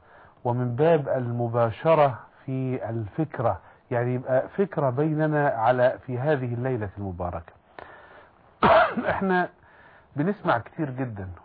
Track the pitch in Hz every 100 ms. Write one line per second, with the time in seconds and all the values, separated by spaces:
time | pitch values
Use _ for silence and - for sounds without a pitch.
0 | _ - - _ 123 120 123 120 160 160
1 | 135 131 120 120 117 120 117 110 160 156
2 | 143 110 - _ - 131 131 123 104 113
3 | 104 - 156 - 117 92 - - _ 120
4 | 123 123 127 131 - - 196 - 139 123
5 | 156 151 156 151 143 113 113 127 123 -
6 | - 123 147 147 127 120 131 123 104 98
7 | 98 87 87 92 - - _ - - -
8 | - - - _ _ _ - - - -
9 | 247 160 190 180 175 - _ - - -
10 | _ 139 165 202 175 120 - - 151 127
11 | 131 104 92 90